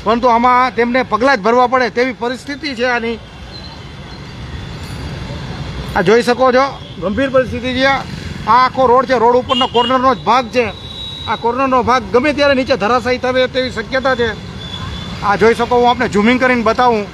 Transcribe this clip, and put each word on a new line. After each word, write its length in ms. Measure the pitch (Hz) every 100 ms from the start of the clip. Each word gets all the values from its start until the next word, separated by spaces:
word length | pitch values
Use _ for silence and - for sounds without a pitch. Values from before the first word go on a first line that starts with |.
પરંતુ 220 | 190 233 247
આમાં 440 | 233 247 247 254
તેમને 280 | 202 240 247
પગલાં 320 | 180 208 262 262
જ 40 |
ભરવા 260 | 196 240 247
પડે 220 | 254 240
તેવી 300 | 196 254 190
પરિસ્થિતિ 540 | 240 254 - 277 302
છે 120 | 233 254
આની. 320 | 240 226 220 - - - - - - - - - - - - - - - - - - - - - - - - - - -
આ 80 | -
જોઈ 200 | 180 233
શકો 240 | 240 240 262
છો, 120 | 254 269 254 - -
ગંભીર 300 | 170 208 269
પરિસ્થિતિ 440 | 262 233 240 247
છે. 120 | 254 269
આ 140 | 269 - - - - -
આખો 400 | 240 254 254 254
રોડ 200 | 247 254
છે, 120 | 254
રોડ 180 | 233 240
ઉપરનો 300 | 233 254 247
કોર્નરનો 460 | 220 240 262 262
જ 100 | 214
ભાગ 220 | 151 247 233
છે. 160 | 240 220 - - - - - -
આ 100 | 214
કોર્નરનો 420 | 226 240 269 254
ભાગ 200 | 220 254 202
ગમે 180 | 220 294
ત્યારે 200 | 277 285
નીચે 220 | 262 254 240
ધરાશાયી 480 | 202 247 226 247
થવે 240 | 254 254 254
તેવી 240 | 262 254
શક્યતા 440 | 196 208 262 262 247
છે. 120 | 233 208 - - - - - - - -
આ 140 | 202 202
જોઈ 180 | 220
શકો, 200 | 233 233 247
હું 120 | 240
આપને 180 | 240 220
ઝૂમિંગ 320 | 190 208 247
કરીને 220 | 254 247
બતાવું. 440 | 220 226 254 220 196